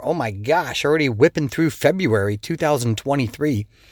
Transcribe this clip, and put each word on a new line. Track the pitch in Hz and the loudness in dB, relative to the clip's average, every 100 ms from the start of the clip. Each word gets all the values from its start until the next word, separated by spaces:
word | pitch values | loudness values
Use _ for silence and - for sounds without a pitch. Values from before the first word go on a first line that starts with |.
| - | -2
oh | |
my | 170 117 | -2 -4
gosh, | 98 107 170 143 - 143 | -6 0 0 0 -2 0
already | 160 143 | 2 2
whipping | 107 165 - 143 | 4 4 4 -4
through | - 160 | 0 -2
February | - 143 185 165 107 101 104 | 2 0 2 2 2 0 -2
two | - 165 | -6 -2
thousand | 156 143 120 107 | 0 0 0 -2
twenty-three. | 135 143 113 - 151 110 107 _ _ | -2 -2 -2 -2 -2 -2 -4 _ _